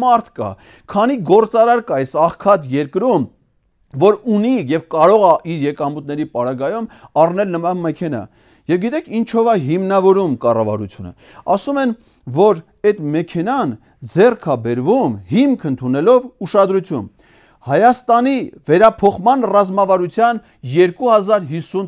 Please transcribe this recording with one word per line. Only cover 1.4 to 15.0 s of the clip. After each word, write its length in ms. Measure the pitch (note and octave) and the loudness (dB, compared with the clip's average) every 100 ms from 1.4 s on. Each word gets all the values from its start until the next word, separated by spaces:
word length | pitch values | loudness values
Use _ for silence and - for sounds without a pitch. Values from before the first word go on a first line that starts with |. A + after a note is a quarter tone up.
| A3 A3+ A#3 A#3+ A#3 | 4 2 2 2 -2
կա 100 | C3+ | -4
այս 160 | C3 D3 E3 | -4 0 -2
աղքատ 400 | - - F#3+ C3 C#3 | 0 0 0 0 -4
երկրում, 500 | C#3+ F#3+ B3+ F3+ G#2+ _ _ _ _ _ _ C3+ | -4 -2 0 0 -2 _ _ _ _ _ _ 0
որ 220 | G3 G#3 B3+ G#3 | 2 2 0 -2
ունի 160 | A#3 B3+ B2+ D#3 | 0 -2 -2 -4
և 100 | - | -2
կարող 320 | D#3+ F3 G#3+ F#3 | 2 4 6 4
է 80 | D#3 D#3 E3 | 2 -2 -4
իր 100 | C#3+ | -4
եկամուտների 580 | C#3+ C#3+ D3+ C3+ D3 D#3 A#2+ | -4 -6 -6 -8 -8 -6 -4
պարագայում 520 | B2 B2+ C#3+ A3+ A3 - - D3 | -4 -4 -6 -6 -10 -14 -6 0
առնել 280 | E3+ F#3 G3+ E3+ | 0 0 -4 -4
նման 260 | E3+ F3+ E3 | -4 -4 -6
մեքենա։ 360 | D3+ E3 A#2 F#2 _ _ _ - | -6 -8 -8 -10 _ _ _ -4
Եվ 120 | F3 | -2
գիտեք, 220 | A#3 D#4 F4 A3 | -2 -6 -6 -6
ինչով 300 | A3 A3+ A#3 | -2 0 0
է 120 | G3+ C3+ | 0 -2
հիմնավորում 640 | F3+ F#3+ G3 F#3+ F#3+ F3 A#2 | -2 0 2 4 2 0 -2
կառավարությունը։ 680 | A#2+ A2+ G#2+ G#2+ G2 - F2+ - _ - - G3 | 0 0 0 -4 -8 -12 -16 -18 _ -10 -4 -4
Ասում 200 | C#4+ C#4 | -2 -2
են, 100 | B3+ A3+ _ _ - | -4 -6 _ _ -6
որ 300 | C#3 G#3 E3+ - _ | 0 2 0 -6 _
այդ 140 | G#3 G#3 D3 D#3 | -2 -2 -4 -6
մեքենան 540 | E3 E3+ G3 C4+ D#3 A2 _ _ A#2 | -4 -6 -4 -4 -4 -8 _ _ -4
ձեռք 360 | E3 A#3+ A3+ D#3+ | 2 2 2 -4
է 40 | B2 A2+ | -4 -4
բերվում 480 | B2 D3 B3+ | -2 0 0